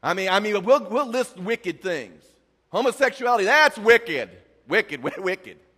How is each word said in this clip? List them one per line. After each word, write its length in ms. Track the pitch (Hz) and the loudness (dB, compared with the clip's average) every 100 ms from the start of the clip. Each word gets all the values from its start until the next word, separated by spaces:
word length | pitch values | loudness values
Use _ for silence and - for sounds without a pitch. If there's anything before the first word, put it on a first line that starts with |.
I 100 | 147 | -4
mean, 140 | 185 190 | -4 0
I 120 | 190 | 0
mean, 200 | 214 202 | 0 -2
we'll, 200 | 190 277 | 2 2
we'll 240 | 202 233 269 | 2 -4 -2
list 300 | 240 247 - | -4 -6 -8
wicked 440 | 185 226 185 143 | -6 -6 -6 -8
things. 420 | 185 160 107 78 _ _ _ _ _ | -6 -8 -8 -18 _ _ _ _ _
Homosexuality, 720 | 190 254 - 269 - 247 247 196 | -2 -2 0 -2 0 0 0 4
that's 320 | 294 302 - | 4 4 2
wicked. 520 | 214 233 233 147 104 - _ _ _ | 4 4 4 -6 -8 -12 _ _ _
Wicked, 340 | 185 208 143 | -2 -2 -6
wi-, 220 | 127 - | -8 -6
wicked. 340 | 190 185 107 80 _ | -6 -6 -10 -20 _